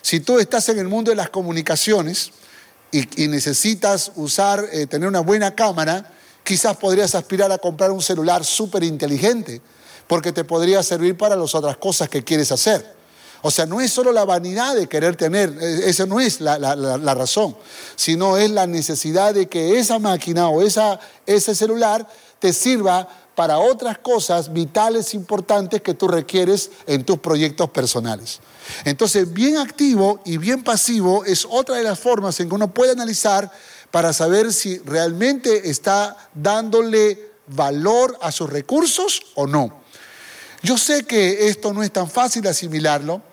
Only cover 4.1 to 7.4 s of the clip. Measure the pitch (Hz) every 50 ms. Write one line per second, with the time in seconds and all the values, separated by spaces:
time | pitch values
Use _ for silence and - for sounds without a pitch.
4.1 | - 170 151 143 - - 196 202 202 196 208 208 160 156 147 135 - 147 170 196
5.1 | 196 180 165 170 208 214 208 196 202 - 226 208 180 165 156 156 170 190 208 -
6.1 | - _ - - _ _ _ - 190 180 - 220 196 - - 196 185 196 208 180
7.1 | - 180 - - 190 185